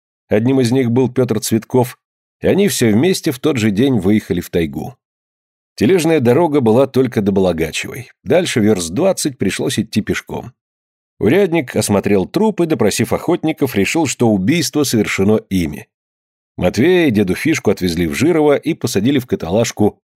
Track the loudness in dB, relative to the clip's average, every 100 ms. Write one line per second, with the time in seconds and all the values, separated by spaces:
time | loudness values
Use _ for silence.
0 | _ _ -2 0 2 2 2 2 2 2
1 | 0 0 -2 -2 -2 -2 0 0 0 -4
2 | _ _ _ _ 0 2 2 2 2 4
3 | 2 0 -4 -2 -2 0 0 2 0 2
4 | 2 0 0 -6 -4 -2 -2 -6 -12 -14
5 | _ _ _ _ _ _ _ -2 2 2
6 | 2 2 2 2 2 2 2 2 2 0
7 | 0 0 0 2 2 0 -4 -6 -10 -12
8 | -16 _ -2 0 0 2 2 2 -2 -2
9 | -2 -2 -4 -4 -4 -2 -4 -4 -4 -4
10 | -4 -6 -8 -12 -12 -18 _ _ _ _
11 | _ -4 0 2 2 0 -2 -4 0 0
12 | 2 0 0 0 0 0 -2 0 0 0
13 | -2 -2 -2 -2 -2 -2 -2 0 0 0
14 | -2 0 0 2 2 0 0 -2 0 0
15 | -2 -2 0 0 0 -2 -2 -6 -16 _
16 | _ _ _ _ _ -4 -2 2 2 2
17 | 2 2 0 0 -2 0 -2 -2 -2 -2
18 | -2 0 0 2 2 2 -2 -4 -4 -2
19 | 0 0 -2 -6 -2 -2 0 0 -2 -2
20 | _